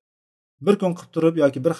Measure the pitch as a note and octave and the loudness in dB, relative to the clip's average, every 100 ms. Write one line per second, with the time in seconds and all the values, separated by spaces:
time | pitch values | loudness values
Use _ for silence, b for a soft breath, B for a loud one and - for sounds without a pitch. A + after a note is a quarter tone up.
0 | _ _ _ _ _ _ D3 G3+ F#3 E3+ | _ _ _ _ _ _ 0 0 0 -4
1 | - E3 D#3+ E3 C#3+ C#3 C#3+ | -8 -2 0 2 0 0 -2